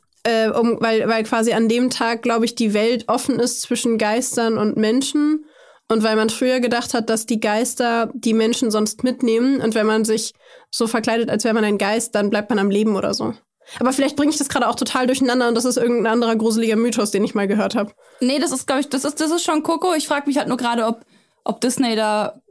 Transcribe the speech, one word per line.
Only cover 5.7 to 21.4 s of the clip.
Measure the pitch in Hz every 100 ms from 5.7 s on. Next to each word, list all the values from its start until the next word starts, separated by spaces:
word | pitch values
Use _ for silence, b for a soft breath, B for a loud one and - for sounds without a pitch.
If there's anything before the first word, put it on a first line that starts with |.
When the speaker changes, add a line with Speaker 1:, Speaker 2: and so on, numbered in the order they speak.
| B -
Speaker 1:
Und | 220
weil | 220 220
man | 220
früher | 220 254 254
gedacht | 240 240 -
hat, | 247 220
dass | 220 -
die | 220
Geister | 220 214 254 - 240 233 226
die | 247 226
Menschen | 220 226 233 233
sonst | 208 214 -
mitnehmen. | 254 254 240 226 254 269
Und | 226 220
wenn | 214
man | 220 220
sich | 220 - - B B B
so | - 226
verkleidet, | 240 233 226 226
als | 214
wäre | 233
man | 220 214
ein | 202
Geist, | 202 226 233 208
dann | 202
bleibt | 208 214
man | 226
am | 202
Leben | 202 220 196
oder | 196
so. | - 220 226 _ _ B B
Aber | 247
vielleicht | 269 269 -
bringe | 294
ich | 302
das | 277
gerade | - 233
auch | -
total | 254 262 247
durcheinander | 262 262 254 240
und | 226
das | 247
ist | 247
irgendein | 233 240 214
anderer | 233 233 226
gruseliger | 226 220 226 220
Mythos, | 240 226 208
den | 196 208
ich | 214
mal | 196
gehört | 208 196 247
hab. | 214 - b b
Speaker 2:
Nee, | 254 294
das | 330
ist, | 262 -
glaub | 269
ich, | 294
das | 277
ist, | 277 294
das | 311
ist | 339
schon | 339 311
Coco. | 302 330 359
Ich | 311 -
frag | 285 285
mich | 285
halt | -
nur | 247
gerade, | 240 233 226
ob, | 233 - b b b